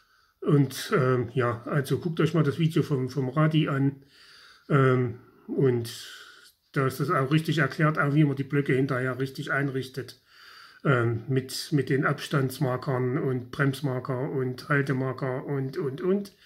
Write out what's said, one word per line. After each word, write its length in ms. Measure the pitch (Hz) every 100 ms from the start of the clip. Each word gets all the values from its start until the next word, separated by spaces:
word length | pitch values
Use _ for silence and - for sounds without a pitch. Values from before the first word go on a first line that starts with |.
| _ _ _ _
Und, 520 | 143 143 135 - - 202
ähm, 360 | 127 127 113
ja, 300 | 131 120 117
also 340 | - 156 131 139
guckt 220 | 175 160
euch 160 | 156 165
mal 80 |
das 160 | 143 147
Video 240 | 160 160
vom, 260 | - 135 127
vom 200 | 147 127
Radi 380 | 156 156 156 156
an. 360 | 135 139 - - _ - - - - -
Ähm, 520 | 143 131 127 123 117 - - -
und 440 | 320 135 120 113 - - - - - - _ _
da 140 | 147 131
ist 140 | -
das 100 | 151
auch 220 | 160 131
richtig 260 | 156 160 160
erklärt, 400 | 135 - 156 151
auch 160 | 143
wie 120 | 147 147
man 100 | 131
die 80 |
Blöcke 300 | 135 143 139
hinterher 440 | 131 135 127 131 123
richtig 340 | 135 - -
einrichtet. 680 | 139 139 131 120 - 117 - _ - - - - - 156
Ähm, 380 | 127 117 113 -
mit, 420 | 131 127 - -
mit 180 | 147 127
den 160 | 139 156
Abstandsmarkern 1120 | 139 - 147 131 - 127 123 - 127 127 123
und 320 | 139 127 113
Bremsmarker 800 | - 139 135 139 127 131 123 147
und 400 | 135 127 127 -
Haltemarker 760 | 143 139 131 131 127 135 127 -
und, 320 | 139 135 170
und, 240 | 143 147
und. 340 | 180 202 202 -